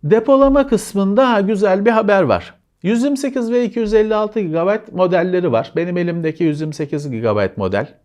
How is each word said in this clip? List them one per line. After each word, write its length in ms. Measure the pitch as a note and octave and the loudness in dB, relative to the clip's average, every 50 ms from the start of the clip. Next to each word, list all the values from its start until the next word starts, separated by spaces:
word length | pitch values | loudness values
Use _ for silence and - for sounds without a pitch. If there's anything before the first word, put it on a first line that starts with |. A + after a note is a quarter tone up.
| - | 0
Depolama 640 | D3 G3+ A3+ A3+ - C4+ C4+ C#4 C#4 C4+ C#4+ C4+ C4+ | 2 0 0 4 2 4 4 4 4 4 2 2 0
kısmında, 640 | A#3 G3+ - - - G3 G3 F#3+ G3+ G#3+ C4+ B3+ A#3 | 0 -2 -2 -4 -4 -2 -2 0 2 2 2 2 2
ha, 80 | G#3 | 0
güzel 440 | G3+ F#3+ A3 G3 G#3 G3+ F#3 G3+ G3+ | 0 0 0 0 2 2 2 2 2
bir 60 | A#3 | 2
haber 300 | A#3 A3 A3 G3+ G#3 G3 | 2 2 2 2 2 2
var. 320 | F3+ C3 G#2 F2 - - - _ _ _ _ _ - | 4 2 0 0 -2 -8 -20 _ _ _ _ _ -4
Yüz 200 | F3 A3+ A#3 B3 | -2 0 0 0
yirmi 140 | C#4+ C#4+ C4+ | 0 -2 -2
sekiz 340 | C#4 C#4 C4+ C4+ A#3+ A3+ | -4 -4 -4 -4 -4 -2
ve 140 | A#3+ B3 B3 | 0 0 0
iki 140 | A3+ A#3+ A#3+ | -2 -2 -4
yüz 140 | A3+ G#3 G#3+ | -4 2 2
elli 220 | G#3+ G#3+ A3 G#3+ | 2 2 2 0
altı 240 | G#3+ G#3+ G#3 G#3+ A3+ | -2 -2 -2 -4 -4
gigabayt 540 | G3+ E3 D#3 E3 E3+ F#3+ G#3 G#3+ G#3+ - - | -4 -2 -2 0 0 0 -2 -2 -4 -10 -2
modelleri 580 | F3+ F#3 F3+ F3 F#3 E3+ F3+ F3+ F3+ F3 E3 | -2 0 2 2 0 0 0 0 0 0 0
var. 200 | A#2 A2+ A2+ - - | 0 0 -2 -2 -4
Benim 220 | D#3+ E3+ F3+ F3 F3 | -4 -4 -2 -4 -4
elimdeki 460 | F3 F3 E3+ E3+ E3 D#3+ D#3 D#3+ F3+ | -4 -4 -4 -4 -4 -6 -4 0 -2
yüz 180 | D#3+ D3 D3 | -2 0 -2
yirmi 120 | D#3 D#3 D3 | -6 -8 -6
sekiz 380 | - D#3 C#3 - D3 D3 D3 | -8 -8 -6 -6 -8 -6 -6
gigabayt 460 | B2 A2 A2+ A2+ G#2 G#2 G2+ F#2+ - - | -8 -4 -2 0 0 0 0 -2 -2 -4
model. 360 | G2+ F#2+ F#2 G2+ B2 - - _ _ | -4 -2 -2 -2 -4 -6 -10 _ _